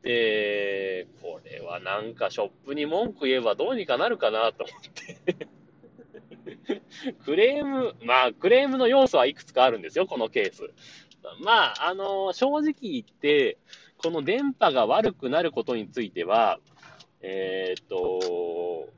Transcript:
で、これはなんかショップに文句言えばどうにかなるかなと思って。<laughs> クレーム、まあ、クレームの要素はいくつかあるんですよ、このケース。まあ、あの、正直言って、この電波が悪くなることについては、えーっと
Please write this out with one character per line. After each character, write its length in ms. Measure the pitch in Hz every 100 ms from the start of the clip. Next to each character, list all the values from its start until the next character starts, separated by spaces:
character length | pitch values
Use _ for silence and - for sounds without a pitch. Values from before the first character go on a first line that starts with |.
| 123
で、 1000 | 120 113 107 104 104 101 98 95 92 82 -
こ 200 | 87 78
れ 160 | - 71
は 220 | 85 87
な 200 | 92 101
ん 120 | 110
か 160 | 120 98
シ 80 | -
ョ 60 | 101
ッ 40 | _ 135
プ 100 | 143
に 100 | 147
文 280 | 170 233
句 120 | 208 135
言 120 | 131
え 20 |
ば 140 | 113 98
ど 140 | 175
う 60 | 254
に 100 | 180
か 120 | 127
な 100 | 214
る 100 | 226
か 140 | 117
な 220 | 110 113
と 100 | -
思 100 | -
っ 640 | - - - - - - -
て。 120 | - _ _ _ - - - - _ - - - - - _ - 269 -
<laughs> 60 | -
ク 100 | 160
レ 260 | 233 285
ー 40 | 277
ム、 280 | 269 240 -
ま 260 | 117 131 -
あ、 40 |
ク 160 | - 180
レ 180 | 247 277
ー 40 |
ム 80 | 262
の 100 | 240
要 200 | 269 254
素 100 | 151
は 80 | 127
い 80 |
く 100 | 143
つ 100 | -
か 120 | 127 131
あ 40 |
る 100 | 113
ん 20 |
で 80 | 80
す 80 | 151
よ、 100 | 190
こ 100 | 143
の 120 | 110
ケ 140 | 123
ー 100 | 95
ス。 180 | - - _ - - - _ - -
ま 300 | 359 466 147
あ、 160 | - 160
あ 40 |
の、 380 | 190 196 196 190
正 280 | 180 269 294
直 140 | 302 294
言 220 | 226 139
っ 20 |
て、 540 | - _ 143 147 120 - _ - - _
こ 140 | 165
の 100 | 170
電 320 | 143 226 285
波 180 | 262 190
が 140 | 131 110
悪 280 | 160 220
く 160 | 185 127
な 120 | 151
る 100 | 170
こ 140 | 131 117
と 100 | 120
に 140 | 95
つ 120 | 127
い 100 | 107
て 120 | 90
は、 360 | 85 110 107 82 _ _ - - - _
え 560 | 95 95 95 95 92 92
ー 60 |
っ 20 | _
と 1000 | 98 90 92 92 87 87 85 87 82 69